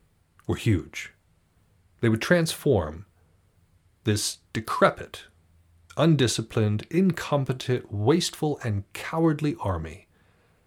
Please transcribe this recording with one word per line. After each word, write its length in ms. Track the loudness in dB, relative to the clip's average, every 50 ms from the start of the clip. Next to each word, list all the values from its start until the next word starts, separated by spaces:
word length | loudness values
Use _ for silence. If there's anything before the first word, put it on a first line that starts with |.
| _ _ _ _ _ _ _ _ _
were 100 | -6 -6
huge. 560 | 0 2 2 2 2 0 -4 -12 -14 -14 -14 -18 _ _ _ _ _ _ _ _ _ _ _ _ _ _ _ _ _
They 80 | 2 2
would 140 | 2 2
transform 840 | 2 2 4 4 4 0 -4 0 2 2 2 2 2 -2 -6 -12 -16 -20 _ _ _ _ _ _ _ _ _ _ _ _ _ _ _ _ _ _ _
this 340 | 0 0 0 -2 -6 -8 -10 _ _
decrepit, 720 | -8 -8 -6 -4 2 2 2 2 2 -2 -10 -16 -16 -20 -20 -20 _ _ _ _ _ _ _ _ _ _ _ _ -2
undisciplined, 920 | 2 4 4 4 4 2 0 0 -4 -6 -4 -2 0 0 2 0 -2 -4 -2
incompetent, 1000 | 0 2 2 2 2 -2 -2 -2 -2 -2 0 -2 -4 -4 -4 -4 -4 -4 -4 -6
wasteful, 680 | -6 0 2 4 4 2 2 -2 -4 -4 -4 -4 -4 -4
and 280 | -4 -2 -2 -4 -4 -8
cowardly 640 | -12 -12 -10 -6 0 2 2 2 2 2 0 -2 -2 -2
army 460 | -2 -2 -2 -2 -4 -8 -12 -16 -20 _ _ _ _ _ _ _ _ _ _ _ _